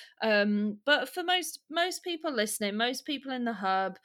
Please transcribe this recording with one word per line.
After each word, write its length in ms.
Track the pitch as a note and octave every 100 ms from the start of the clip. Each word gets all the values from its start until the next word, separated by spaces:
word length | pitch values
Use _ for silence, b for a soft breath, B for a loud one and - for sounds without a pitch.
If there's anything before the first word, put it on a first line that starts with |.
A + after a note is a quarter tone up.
| B -
Um, 560 | A3 G#3 G#3 G#3 G#3+ G#3 -
but 240 | C#4+ C#4+
for 140 | F4+
most, 360 | F4 F4+ E4 - -
most 340 | D#4+ F4+ F4
people 280 | F4+ E4 D#4+
listening, 460 | B3 G#3+ - G#3 G#3
most 280 | A#3+ C4 -
people 260 | C#4 C4+
in 120 | B3+
the 100 | A#3+
hub, 440 | G#3 F#3+ F#3+ F#3+ F#3